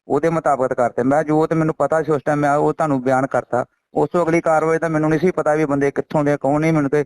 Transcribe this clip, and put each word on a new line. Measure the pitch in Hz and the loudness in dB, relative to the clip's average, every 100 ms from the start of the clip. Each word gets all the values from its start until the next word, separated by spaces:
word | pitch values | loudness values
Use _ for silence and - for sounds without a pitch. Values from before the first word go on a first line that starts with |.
| - | -4
ਉਹਦੇ | 139 160 | -2 0
ਮੁਤਾਬਕ | 165 151 131 127 | 0 0 0 0
ਕਰਤੇ। | 123 117 123 | 0 0 0
ਮੈਂ | 127 147 | 0 0
ਜੋ | 151 156 160 | 2 0 0
ਤੇ | 160 | 0
ਮੈਨੂੰ | 156 - | -2 -2
ਪਤਾ | 143 160 | -2 0
ਸੀ | 147 | 0
ਉਸ | 143 - | -2 -2
ਟਾਈਮ, | 147 | 0
ਮੈਂ | 147 147 | 0 0
ਉਹ | 151 | 0
ਤੁਹਾਨੂੰ | 143 156 135 | -2 -2 0
ਬਿਆਨ | 127 131 135 | 0 0 0
ਕਰਤਾ। | 123 - 123 - _ _ | -4 -2 -4 -4 _ _
ਉਸ | 156 147 | -4 -2
ਤੋਂ | 180 160 | 0 0
ਅਗਲੀ | 165 | 0
ਕਾਰਵਾਈ | 165 156 156 160 | 2 0 2 0
ਤਾਂ | 165 | 0
ਮੈਨੂੰ | 156 156 | 0 0
ਨਹੀਂ | 156 | 2
ਸੀ | 180 | 0
ਪਤਾ | - 151 156 | 0 0 0
ਵੀ | 147 | 0
ਬੰਦੇ | 143 127 | 0 0
ਕਿੱਥੋਂ | - - 156 | -2 -2 -2
ਦੇ | 147 | 0
ਆ, | 143 | 0
ਕੌਣ | 135 151 | 0 0
ਨਹੀਂ। | 160 | 2
ਮੈਨੂੰ | 160 139 | 0 2
ਤੇ | 151 | 0